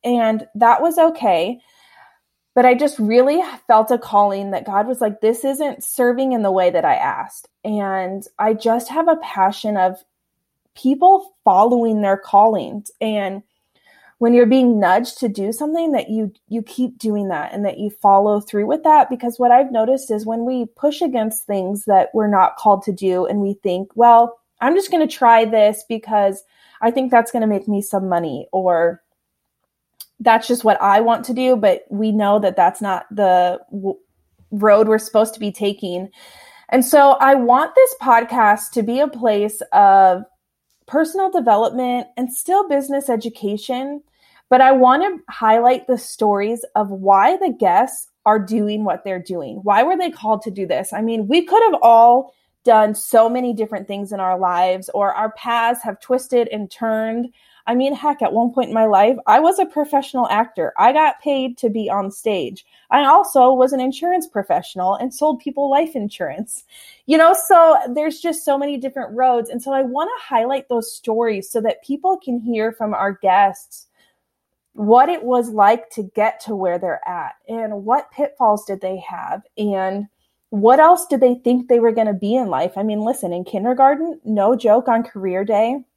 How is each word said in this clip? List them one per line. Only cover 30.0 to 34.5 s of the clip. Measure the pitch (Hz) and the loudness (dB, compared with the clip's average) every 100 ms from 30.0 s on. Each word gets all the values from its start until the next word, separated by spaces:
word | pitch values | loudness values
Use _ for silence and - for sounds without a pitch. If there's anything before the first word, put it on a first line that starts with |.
| - _ | -20 _
"That's | 233 226 240 | 0 2 0
just | 240 | 0
what | 220 202 | 2 2
I | 196 202 | 2 2
want | 226 233 240 | 2 -2 -4
to | |
do," | 240 254 | -4 0
but | 247 208 180 - | 2 2 0 -4
we | 202 220 | -6 -2
know | 214 202 208 | 0 0 2
that | 202 190 | 0 2
that's | 175 180 | 0 0
not | 202 185 - | -6 -6 -8
the | 208 196 180 180 180 _ | -2 2 2 2 -4 _
w-, | 202 196 - _ _ _ _ _ | -10 -8 -10 _ _ _ _ _